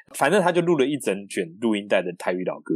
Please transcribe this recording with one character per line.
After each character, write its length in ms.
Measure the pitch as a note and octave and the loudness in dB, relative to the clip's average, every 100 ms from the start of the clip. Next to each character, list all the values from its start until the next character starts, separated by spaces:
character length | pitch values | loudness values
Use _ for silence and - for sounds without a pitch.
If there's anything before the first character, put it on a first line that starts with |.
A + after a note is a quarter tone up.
| - | -12
反 160 | - C#3+ | 0 2
正 120 | G3 | 4
他 80 | F3 | 4
就 100 | F3 | 2
录 160 | E3+ E3 | 2 2
了 80 | |
一 140 | C3 D3 | 2 0
整 280 | A2 G2 G2 | -2 -4 -4
卷 280 | - F2 F2 | -6 -6 -4
录 160 | A#2 G#2 | -2 0
音 100 | G2+ | 0
带 160 | G2+ | 0
的 100 | F2+ F2 | 0 -6
台 140 | - | -4
语 120 | F#2 | -4
老 140 | F2 D2+ | -4 -6
歌 140 | - | -4